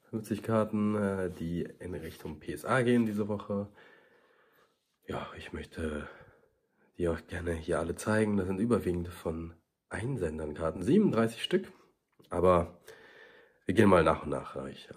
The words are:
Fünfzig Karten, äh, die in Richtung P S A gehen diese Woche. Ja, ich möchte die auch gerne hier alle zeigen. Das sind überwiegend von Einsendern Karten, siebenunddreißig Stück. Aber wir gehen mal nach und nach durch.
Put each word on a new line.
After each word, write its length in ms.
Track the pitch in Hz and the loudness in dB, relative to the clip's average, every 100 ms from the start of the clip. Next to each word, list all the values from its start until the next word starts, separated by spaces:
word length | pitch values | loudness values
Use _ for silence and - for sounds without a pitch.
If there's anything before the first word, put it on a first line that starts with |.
| _ | _
Fünfzig 320 | 110 - 104 | -10 -4 -6
Karten, 500 | - 110 107 107 104 | 0 2 2 2 2
äh, 380 | 107 98 95 90 | 2 0 0 -4
die 320 | 87 82 87 - - | -4 -4 -4 -6 -8
in 160 | 87 92 | -10 -8
Richtung 440 | 80 - 80 76 | -10 -12 -12 -12
P 140 | - | -10
S 120 | 76 - | -8 -2
A 180 | 127 | 0
gehen 240 | 120 120 110 | 4 4 2
diese 200 | 104 104 | 0 -2
Woche. 400 | 104 - 101 101 - - - _ _ _ _ _ _ _ _ _ _ - | -4 -4 -4 -4 -10 -20 -20 _ _ _ _ _ _ _ _ _ _ -10
Ja, 160 | - - 87 | -10 -10 -14
ich 160 | - | -14
möchte 520 | 82 78 - 80 76 73 - - _ _ _ _ _ _ - | -14 -12 -8 -6 -6 -10 -16 -20 _ _ _ _ _ _ -2
die 100 | 85 | -2
auch 180 | 82 - | -2 -6
gerne 260 | 85 82 | -8 -4
hier 260 | 80 82 80 | -4 -2 -2
alle 160 | 82 - | -2 -4
zeigen. 400 | - 107 107 101 | 0 2 2 2
Das 100 | 92 | 0
sind 140 | 95 | 0
überwiegend 480 | 117 104 92 87 85 | 2 2 0 -4 -4
von 460 | - 87 82 82 - _ _ - | -8 -6 -6 -8 -14 _ _ -12
Einsendern 680 | 82 120 127 82 78 78 | -8 -6 -4 -4 -4 -8
Karten, 300 | 73 80 - | -4 -6 -4
siebenunddreißig 580 | 90 185 196 110 113 - | 2 4 4 2 0 -2
Stück. 300 | - 185 - - _ _ _ _ - | -2 -2 -2 -18 _ _ _ _ -8
Aber 480 | 87 90 87 85 - - - - - - - - _ - | 2 6 6 4 -6 -20 -20 -20 -20 -20 -20 -20 _ -2
wir 80 | |
gehen 140 | 92 101 | 6 8
mal 160 | 92 | 10
nach 200 | 80 78 | 8 4
und 80 | 71 | 0
nach 200 | 67 67 | -6 -6
durch. 380 | 69 69 71 - | -10 -10 -12 -14